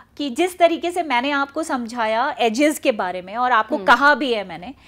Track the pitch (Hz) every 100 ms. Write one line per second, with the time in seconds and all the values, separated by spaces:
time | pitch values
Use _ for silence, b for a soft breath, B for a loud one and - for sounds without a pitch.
0 | B - 285 240 359 359 339 330 339 349
1 | 320 240 269 285 277 - 226 269 233 240
2 | 220 220 277 - 240 220 302 302 294 220
3 | 185 185 180 220 254 233 220 196 190 247
4 | 277 285 277 220 190 160 185 -